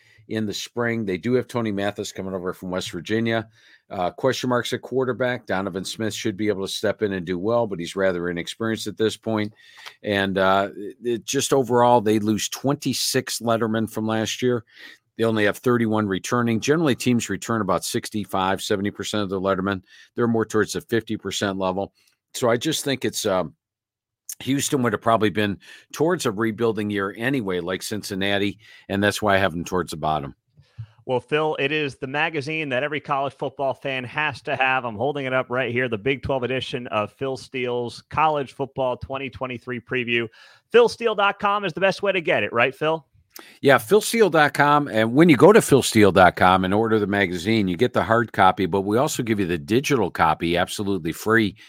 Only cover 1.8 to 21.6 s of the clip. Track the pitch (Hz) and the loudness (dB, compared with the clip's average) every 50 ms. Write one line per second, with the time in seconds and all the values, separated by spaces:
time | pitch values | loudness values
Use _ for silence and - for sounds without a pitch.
1.8 | 98 104 104 - 101 - - - 95 95 95 95 87 90 87 - - 92 90 92 | -4 -4 -4 -6 -10 -10 -10 -10 -10 -8 -8 -6 -6 -6 -8 -8 -8 -6 -6 -6
2.8 | 90 - - 87 80 - 107 113 117 117 113 113 110 - _ _ _ _ - _ | -6 -6 -8 -10 -6 -4 -2 -2 0 0 -2 -2 -4 -6 _ _ _ _ -20 _
3.8 | _ - - 98 90 90 - - - 135 120 - - 127 123 120 113 - 127 117 | _ -12 -6 -4 -4 -4 -4 -2 -2 -2 -2 0 -2 -2 -2 -2 -2 -4 -6 -8
4.8 | - - 123 131 131 120 120 104 127 123 123 120 - - 98 92 95 101 85 95 | -8 -6 -4 -2 -2 -2 -2 -2 -2 -2 -2 -4 -6 -4 -4 -4 -4 -4 -6 -8
5.8 | 92 - - - 113 107 98 - - 117 101 92 107 104 101 95 98 92 - - | -8 -8 -8 -6 -6 -6 -6 -4 -6 -6 -4 -4 -2 -2 -2 -2 -4 -8 -8 -4
6.8 | - 104 98 - 107 101 98 95 85 82 92 87 90 107 117 120 120 107 98 82 | -2 -2 -2 0 -2 -4 -2 -4 -4 -4 -4 -4 -2 0 0 0 0 -2 -4 -8
7.8 | 85 82 - 98 95 95 92 87 85 87 87 87 82 - - - 113 113 110 107 | -8 -8 -4 0 0 0 0 0 -2 -4 -4 -6 -6 -8 -8 -6 -4 -4 -4 -4
8.8 | - 110 95 - 113 107 - - - 113 110 107 107 107 - _ - - - - | -6 -8 -4 -2 -2 -2 -2 -4 -6 -4 -2 -2 -2 -4 -8 _ -20 -20 -20 -20
9.8 | - - - _ - 104 104 101 98 98 92 95 95 95 95 98 98 98 - 87 | -20 -20 -20 _ -4 -2 0 0 0 0 2 2 2 4 4 4 2 0 -4 -10
10.8 | 104 98 - _ 107 120 120 110 - - - 139 - - 147 135 131 110 123 120 | -14 -14 -14 _ -6 -4 -4 -4 -4 -4 -4 -2 0 2 2 2 2 2 4 4
11.8 | 123 120 123 120 101 107 107 110 104 107 110 98 - - - - - 131 143 139 | 6 6 6 4 4 4 2 2 2 0 0 0 -2 -6 -8 -4 -2 -2 -2 -2
12.8 | - 143 120 - - - - 131 123 - - - 113 117 113 110 117 110 110 113 | -2 -4 -2 -2 -2 -2 -2 -2 -2 -2 -6 -6 -2 0 0 0 0 0 0 -2
13.8 | 113 107 - 113 110 110 110 113 110 104 - - - 123 123 117 - _ _ - | -2 -4 -4 -6 -4 -2 -2 -2 -2 -4 -4 -2 0 0 0 0 -4 _ _ -20
14.8 | - - - _ _ _ _ - 113 113 113 110 104 101 95 - - 127 123 120 | -20 -20 -20 _ _ _ _ -2 0 0 2 2 2 2 0 0 0 2 2 2
15.8 | 117 110 107 107 107 101 95 90 - - 123 123 120 117 117 107 - 131 147 165 | 2 2 0 0 0 0 -2 -4 -2 -2 0 0 2 2 0 0 2 2 2 2
16.8 | 170 143 117 - - 123 123 117 - - 98 90 - - 117 110 104 92 92 85 | 4 2 0 0 0 0 0 0 0 -4 -8 -8 -4 -4 -2 -2 0 0 0 -2
17.8 | - - - 120 - - - 110 98 - - 98 92 95 98 92 - - 110 98 | -2 -4 -6 -6 -6 -6 -8 -8 -8 -4 -2 0 0 0 0 -2 -2 -2 -2 -2
18.8 | 98 104 95 - 98 - - 107 104 92 98 95 92 98 98 92 95 98 101 92 | -2 -4 -4 -6 -8 -6 -4 -4 -4 -2 -4 -2 0 0 0 0 0 -2 -4 -4
19.8 | 92 _ _ - - _ - - 120 117 117 113 110 - - 110 101 - - 90 | -6 _ _ -20 -20 _ -4 -2 0 0 2 0 0 0 2 0 0 0 -2 -8
20.8 | - - 117 113 110 - 110 98 - 98 92 - 107 101 95 95 | -6 -2 -2 -2 -2 -2 -8 -8 -6 -8 -6 -4 -2 -2 -2 -2